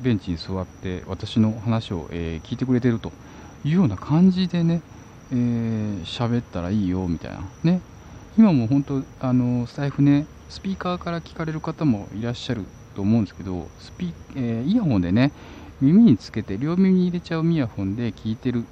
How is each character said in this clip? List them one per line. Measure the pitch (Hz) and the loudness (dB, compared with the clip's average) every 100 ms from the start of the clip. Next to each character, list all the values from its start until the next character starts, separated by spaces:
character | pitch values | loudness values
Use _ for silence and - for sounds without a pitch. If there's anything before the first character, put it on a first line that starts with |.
ベ | 127 | -2
ン | 107 | -2
チ | - | -2
に | 85 | -6
座 | - 95 | -4 -6
っ | 90 | -6
て、 | - 95 90 - | -10 -8 -8 -8
私 | 95 - 117 | -10 -2 2
の | 110 110 | 2 0
話 | 107 113 - | -2 -4 -4
を、 | 92 71 | -8 -6
え | 85 82 80 | -6 -6 -8
ー、 | - | -8
聞 | |
い | 117 | -6
て | |
く | 131 | 0
れ | 123 | 2
て | 123 | 2
る | 113 | 0
と | - - - - - - | -6 -14 -20 -20 -20 -8
い | 143 | 0
う | 175 | 2
よ | |
う | 151 | 2
な | 98 | 0
感 | - 156 190 | 0 6 6
じ | 180 180 | 4 0
で | 175 | 0
ね、 | 165 170 - - - - - | 0 0 -4 -20 -20 -20 -4
え | |
ー、 | 123 120 117 113 110 107 98 | 0 0 0 -2 -2 -2 -6
喋 | 82 - 117 120 | -8 -4 0 0
っ | |
た | - 92 | -2 -6
ら | 87 | -2
い | 107 95 | 0 2
い | |
よ | 92 90 | 0 -2
み | 80 | -4
た | 60 | -6
い | |
な | 50 95 - | -10 -12 -2
ね。 | 165 180 - - - - - - | 0 0 -2 -18 -20 -20 -2 6
今 | 220 | 6
も | 143 113 | 6 2
ほ | 139 | 0
ん | |
と、 | 139 135 135 - | 0 -6 -6 -6
あ | 127 | 0
の、 | 127 123 123 117 | 2 2 0 -4
ス | |
タ | - 143 | -4 -4
イ | |
フ | 143 | 4
ね、 | 143 143 151 - - | 4 4 2 -12 -18
ス | - | -10
ピ | 196 | -8
ー | 190 | -4
カ | 180 180 | -4 -4
ー | |
か | 175 | -4
ら | 170 | -8
聞 | - | -8
か | - | -8
れ | 160 | -6
る | 156 | -4
方 | 165 147 | -6 0
も | 156 104 92 | 2 2 -2
い | 104 | -6
ら | 117 | -6
っ | |
し | 120 - | -6 -6
ゃ | |
る | 117 85 - - | -6 -6 -14 -14
と | - | -2
思 | 101 117 | 2 2
う | |
ん | |
で | 98 | 2
す | 82 | -4
け | |
ど、 | 92 90 - - | -8 -6 -8 -16
ス | - | -18
ピ-、 | - 175 - - 139 | -8 -8 -8 -12 -6
え | 120 113 135 | -4 -2 0
ー、 | |
イ | 240 | 0
ヤ | |
ホ | 175 104 | 2 2
ン | |
で | 87 | 2
ね、 | 104 139 - - - - - | 2 2 0 -16 -18 -18 0
耳 | 135 190 | 6 8
に | 233 117 | 8 6
つ | - | 0
け | 110 | -8
て、 | 104 95 | -6 -4
両 | 147 180 | -2 2
耳 | 190 | 4
に | 185 180 | 4 2
入 | |
れ | 175 | -2
ち | - | -4
ゃ | 165 | 0
う | 165 | 2
イ | 165 | 2
ヤ | 117 | 0
ホ | - | -2
ン | 95 107 | -4 -2
で | 117 | -4
聞 | - 110 | -4 -6
い | 110 | -2
て | 131 | -2
る | 120 113 | -2 -6